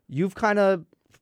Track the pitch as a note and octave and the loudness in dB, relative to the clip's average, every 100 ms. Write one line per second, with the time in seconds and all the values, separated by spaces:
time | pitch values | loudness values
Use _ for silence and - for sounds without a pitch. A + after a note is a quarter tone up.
0 | - C3 F#3+ - A3 G#3 G3 F#3+ D#3+ _ | -12 -4 -4 -2 0 2 2 2 -4 _
1 | _ _ | _ _